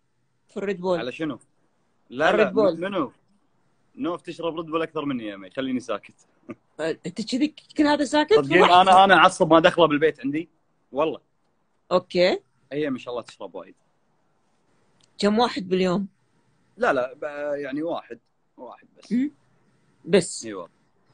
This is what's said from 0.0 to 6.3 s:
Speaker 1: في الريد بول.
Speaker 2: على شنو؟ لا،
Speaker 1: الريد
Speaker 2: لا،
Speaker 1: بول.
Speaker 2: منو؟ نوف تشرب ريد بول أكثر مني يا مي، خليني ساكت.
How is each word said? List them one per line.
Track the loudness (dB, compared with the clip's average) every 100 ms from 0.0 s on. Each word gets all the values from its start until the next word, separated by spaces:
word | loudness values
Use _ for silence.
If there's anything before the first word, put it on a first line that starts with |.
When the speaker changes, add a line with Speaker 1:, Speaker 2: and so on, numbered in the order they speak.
| _ _ _ _ _
Speaker 1:
في | -10
الريد | -8 -6
بول. | -4 -4
Speaker 2:
على | -4
شنو؟ | -8 -8 -10 _ _ _ _ _ _ _
لا، | -2 2
Speaker 1:
الريد | 2 2
Speaker 2:
لا، |
Speaker 1:
بول. | 2 0 0
Speaker 2:
منو؟ | -4 -6 -6 -10 _ _ _ _ _ _ _ -10
نوف | -8 -8
تشرب | -12 -10 -8 -8
ريد | -6
بول | -6
أكثر | -6 -6 -6
مني | -6 -8
يا | -14
مي، | -14
خليني | -8 -6 -6
ساكت. | -6 -8 -10 -20 _